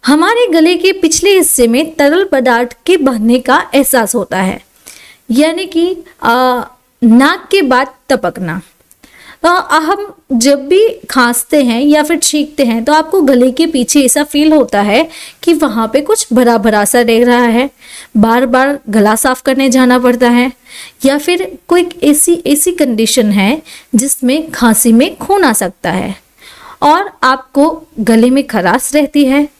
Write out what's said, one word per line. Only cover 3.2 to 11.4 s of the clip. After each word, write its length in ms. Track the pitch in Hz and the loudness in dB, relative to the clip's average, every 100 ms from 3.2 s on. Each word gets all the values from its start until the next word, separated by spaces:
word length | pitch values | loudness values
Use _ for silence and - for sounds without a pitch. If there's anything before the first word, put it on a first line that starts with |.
| 220 247 | 0 0
का 300 | 247 294 - | 2 -2 0
एहसास 420 | 269 277 254 320 240 | -2 0 0 -2 -4
होता 220 | 190 185 | -4 -4
है, 260 | 190 - _ _ - - - _ _ | -4 -6 _ _ -20 -20 -20 _ _
यानी 340 | 240 311 339 381 | 0 0 0 -6
कि, 320 | 330 349 359 - _ | -2 -2 -4 -12 _
अ, 380 | - 240 254 247 - _ _ _ | -2 0 0 -2 -6 _ _ _
नाक 440 | 240 233 277 359 - | 4 4 4 0 -2
के 100 | 392 | -2
बाद 260 | 285 254 269 - _ | 2 0 -2 -8 _
टपकना। 520 | 269 247 233 180 175 - _ _ _ - _ - - | -4 -4 -6 -8 -8 -12 _ _ _ -20 _ -20 -4
तो 60 | 330 359 - 311 | -2 -2 0 -2
हम 360 | 320 403 403 - _ | -2 -4 -6 -16 _
जब 360 | 247 247 277 269 | 0 2 0 2
भी 320 | 370 440 - - | 2 2 -2 -6
खांसते 540 | 277 240 233 | -2 0 -2